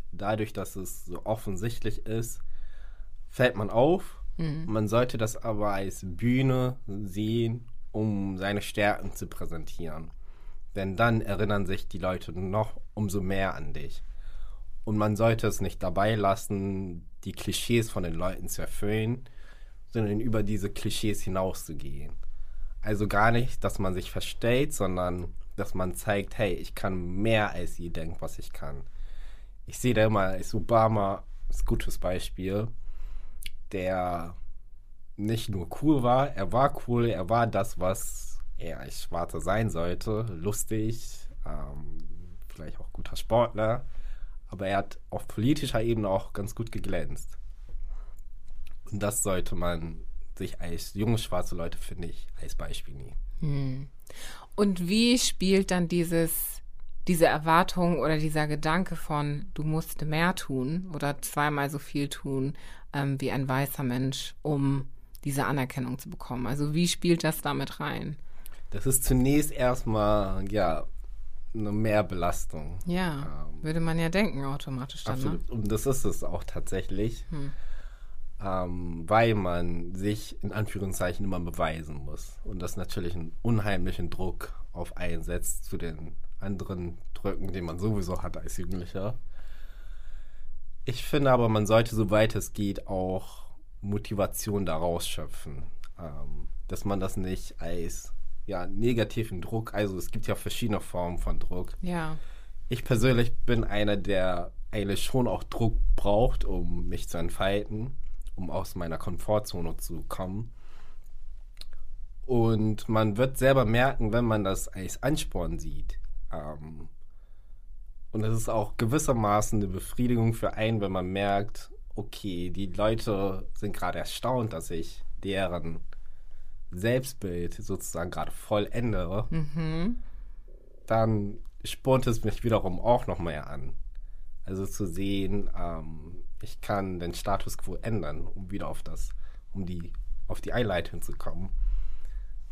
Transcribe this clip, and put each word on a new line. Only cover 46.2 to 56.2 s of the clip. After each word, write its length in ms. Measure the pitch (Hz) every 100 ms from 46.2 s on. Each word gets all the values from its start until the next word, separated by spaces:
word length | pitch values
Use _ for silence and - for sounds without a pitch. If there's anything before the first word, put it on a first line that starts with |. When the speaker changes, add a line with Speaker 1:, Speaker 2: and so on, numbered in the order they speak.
| -
Speaker 1:
ganz 220 | - 101
gut 180 | - 113
geglänzt. 680 | 101 92 90 71 - - - - - - - - - - - - - - - - - -
Und 120 | 101
das 200 | 104 -
sollte 320 | 104 92 -
man 460 | 95 87 85 82 82 - - -
sich 260 | - 90 -
als 340 | 87 85 -
junge 240 | 98 107 113
schwarze 360 | - 90 87
Leute, 220 | 87 82 -
finde 320 | - 85 -
ich, 180 | - - -
als 140 | 143
Beispiel 400 | - - - -
nehmen. 220 | 135 139 - - -
Speaker 2:
Hm. 480 | 156 143 135 131 143 - - - - - - -
Und 320 | 202 175 175
wie 300 | 214 240 240
spielt 520 | - - 190 190 190
dann 180 | 180 170
dieses, 720 | 175 170 165